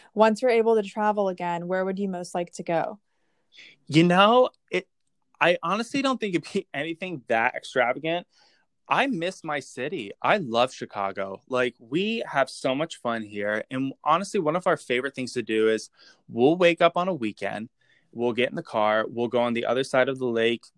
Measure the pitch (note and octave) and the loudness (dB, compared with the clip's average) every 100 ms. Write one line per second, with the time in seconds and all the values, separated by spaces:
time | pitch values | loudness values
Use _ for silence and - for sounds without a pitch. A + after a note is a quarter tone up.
0 | - G#3 A3 G#3+ B3+ A3+ A3 A3+ G3 G#3+ | -6 4 4 4 2 4 4 2 0 -2
1 | G#3+ G#3 G3 F3+ F3 E3+ F3 F#3 F#3+ F#3+ | 0 0 -2 -2 -4 -4 -4 -2 -2 -2
2 | G3 F3+ F3 F3+ F3+ - F3 E3 - G#3 | -4 -6 -6 -6 -6 -8 -2 -2 -2 -8
3 | _ _ _ _ _ - - _ - D3 | _ _ _ _ _ -20 -20 _ 0 4
4 | F3 F3+ G3+ B3 B3+ _ - - - _ | 6 8 8 6 4 _ -6 -6 -6 _
5 | _ _ _ - D#3+ F3 E3 G3+ A#3 C#4 | _ _ _ 0 2 2 -2 -4 -4 -2
6 | C4+ B3 G#3 E3+ - G3+ - C#3 D#3+ E3+ | -2 -2 -2 -4 -4 -8 -6 -8 -8 -8
7 | F#3 D#3+ A#2 A2+ A#2+ - - B2+ A#2+ C3 | -10 -10 -2 0 0 -2 -4 0 0 0
8 | D#3+ E3+ - _ _ _ _ _ - D3+ | -4 -4 -6 _ _ _ _ _ -2 0
9 | C4+ F#3+ F3 - D#3+ D3 - - C3 F#3 | 0 0 -4 -8 -6 -6 -6 -8 -8 -8
10 | G2+ - B2+ G#3 C#3 A#2 B2+ - A#2 G#2+ | -10 -4 0 0 2 0 0 -2 -10 -6
11 | G2 G2 G2 G2 - B2+ B2+ - A#2 D3 | -6 -4 -8 -8 -4 -2 -2 -4 -6 -4
12 | G3+ A3+ - C#3+ - - C#3 C3+ E3 - | -2 -4 -2 0 0 -2 -2 -2 -4 -6
13 | A#2+ A2+ G#2+ G#2 G2+ G#2+ - C3 C3+ - | -4 -4 -6 -6 -2 -2 -4 -6 -6 -4
14 | D3 E3 G3 G#3 D3+ E3+ F#3 D#3+ - B2 | 0 0 0 -2 0 0 0 0 0 -2
15 | C#3 - B2 B2 A2 A2 A2 A2 - _ | -2 -6 -6 -6 -2 2 2 2 -4 _
16 | - _ - A2+ C3 F3 F3 E3+ E3+ F3 | -20 _ -8 2 4 6 4 4 2 2
17 | F3+ E3 A2 - G2 G2+ A2+ _ _ _ | -4 -4 -6 -6 -8 -8 -10 _ _ _
18 | _ A#2 A#2+ A2+ - - - A2+ G#2+ G#2+ | _ -4 -2 0 -2 -2 -6 0 2 2
19 | - A#2 A#2+ B2 A#2+ A#2 A2 B2 C3+ C3+ | 0 -4 -2 0 0 -2 -2 -2 0 0
20 | B2+ C3 B2+ A2+ A2+ A#2 - | 0 0 -2 2 2 0 -8